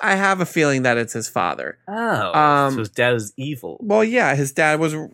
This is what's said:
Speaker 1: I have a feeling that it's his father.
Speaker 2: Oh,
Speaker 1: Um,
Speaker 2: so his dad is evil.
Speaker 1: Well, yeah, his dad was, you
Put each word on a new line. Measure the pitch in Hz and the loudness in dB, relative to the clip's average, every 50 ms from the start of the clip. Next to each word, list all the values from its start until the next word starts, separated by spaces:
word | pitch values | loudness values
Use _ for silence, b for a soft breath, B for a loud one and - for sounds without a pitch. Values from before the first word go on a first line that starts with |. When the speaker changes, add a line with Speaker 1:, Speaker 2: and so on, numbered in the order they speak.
Speaker 1:
I | - 208 196 | 0 0 2
have | 190 196 196 196 185 | 2 2 2 2 0
a | 175 | -2
feeling | - - 170 156 143 139 131 | -2 0 2 2 2 2 2
that | 127 127 117 120 | 2 2 2 0
it's | 117 110 - | -2 -4 -6
his | 117 107 - | -8 -8 -6
father. | - - 90 87 65 - 64 - - _ - - | -4 -2 -2 -2 -2 -6 -8 -10 -12 _ -14 -12
Speaker 2:
Oh, | 202 220 240 226 190 113 101 90 165 151 | -8 -6 -2 -2 -2 -2 -2 0 0 2
Speaker 1:
Um, | 151 147 147 143 139 135 135 | 2 4 4 2 2 0 0
Speaker 2:
so | 120 | -2
his | 110 101 | -6 -6
dad | - 123 120 123 123 | -2 0 2 2 2
is | 117 107 101 - - | 0 -2 -8 -10 -10
evil. | 135 147 147 127 - 85 - - | -8 -8 -8 -10 -10 -14 -12 -8
Speaker 1:
Well, | 240 208 202 220 220 | -2 0 2 2 2
yeah, | 220 240 247 202 143 143 | 2 2 2 2 2 2
his | 143 143 135 | 0 0 -2
dad | - - 160 151 151 156 | 0 2 2 2 4 2
was, | 160 156 | 0 -2
you | 156 156 156 - | -2 -4 -10 -12